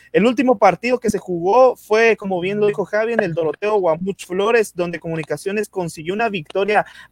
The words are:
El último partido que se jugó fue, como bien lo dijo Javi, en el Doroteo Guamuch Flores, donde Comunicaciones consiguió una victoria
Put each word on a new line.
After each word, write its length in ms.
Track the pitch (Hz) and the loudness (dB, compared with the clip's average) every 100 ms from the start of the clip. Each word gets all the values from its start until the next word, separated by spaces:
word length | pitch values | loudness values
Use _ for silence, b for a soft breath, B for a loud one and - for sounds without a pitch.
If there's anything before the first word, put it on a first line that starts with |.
| b | b
El 140 | 165 220 | 2 2
último 320 | 247 254 220 | 2 2 4
partido 420 | 202 170 240 247 | 4 2 0 -2
que 120 | 214 | -2
se 80 | 196 | -4
jugó 560 | - 175 175 233 254 - | -4 -4 2 4 4 2
fue, 420 | - 214 226 208 | 0 2 4 2
como 240 | 196 185 | -2 -4
bien 180 | 180 208 | -4 0
lo 60 | 208 | 0
dijo 200 | 208 180 | 0 -2
Javi, 280 | 208 226 | -2 -2
en 80 | 226 | -2
el 140 | 196 165 | -2 -2
Doroteo 440 | 156 - 202 214 | -4 -2 -2 0
Guamuch 460 | 175 160 190 185 - | 0 0 -4 -8 -6
Flores, 480 | 185 208 240 208 170 | -2 2 2 0 -2
donde 240 | 175 170 | -6 -6
Comunicaciones 680 | 170 165 147 147 196 208 208 | -6 -6 -6 -6 -4 -4 -4
consiguió 460 | 190 170 - 160 202 | -6 -6 -6 -6 -4
una 120 | 233 | -2
victoria 600 | 196 151 190 202 208 165 B B | -4 -6 -2 0 0 -2 B B